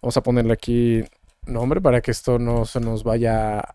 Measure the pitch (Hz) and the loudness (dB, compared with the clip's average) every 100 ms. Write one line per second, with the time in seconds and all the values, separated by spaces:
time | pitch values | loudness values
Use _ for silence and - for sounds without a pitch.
0 | 127 127 - 123 113 113 - 120 117 113 | 0 -2 2 2 2 0 0 2 2 2
1 | - _ _ _ - 120 123 165 175 123 | -2 _ _ _ -8 -4 0 2 4 2
2 | 120 117 - 123 120 117 110 127 117 110 | 0 -4 0 0 2 0 0 -2 -2 -2
3 | 113 113 117 113 110 104 - | 0 0 2 0 0 -4 -8